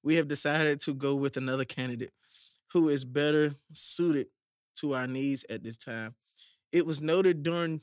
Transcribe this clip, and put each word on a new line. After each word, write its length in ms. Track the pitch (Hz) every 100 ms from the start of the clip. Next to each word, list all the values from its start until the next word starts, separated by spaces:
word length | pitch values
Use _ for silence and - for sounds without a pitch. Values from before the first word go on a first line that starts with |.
we 120 | 143 165
have 120 | 147
decided 520 | 143 147 151 156 143
to 120 | -
go 200 | 139 139 139
with 220 | 139 135
another 280 | 131 131 131
candidate 460 | - 127 120 120 - _ - - - _
who 140 | 180 160
is 140 | 143
better 500 | 127 131 147 151 151 139 _
suited 540 | 151 - - 175 147 - _ _ _ _ -
to 180 | 151 131
our 100 | 127
needs 380 | 131 139 135 -
at 120 | 113
this 140 | 113 117
time. 380 | - 113 110 - _ _ - _ _
It 140 | 170 160
was 160 | 147
noted 420 | 156 175 190 165
during 380 | 151 170 165 156